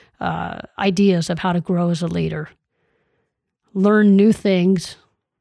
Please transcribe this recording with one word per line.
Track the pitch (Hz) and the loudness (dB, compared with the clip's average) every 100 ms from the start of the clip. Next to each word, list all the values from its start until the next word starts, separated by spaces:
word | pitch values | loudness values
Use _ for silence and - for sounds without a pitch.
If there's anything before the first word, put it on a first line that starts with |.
| _ - | _ -10
uh, | - 165 170 - - - | -6 -6 -8 -12 -14 -6
ideas | 202 185 202 175 165 | -2 2 2 2 -2
of | 170 | -4
how | 190 | -2
to | 175 | -2
grow | 165 175 175 | -2 -2 -2
as | 165 | -2
a | 170 | -4
leader. | 170 160 156 151 _ _ _ _ _ _ _ _ _ _ _ _ | -4 -6 -6 -12 _ _ _ _ _ _ _ _ _ _ _ _
Learn | 190 196 214 208 196 | -2 2 4 4 6
new | 208 | 4
things. | 214 208 185 180 190 - - _ _ _ _ | 2 0 2 2 0 -4 -14 _ _ _ _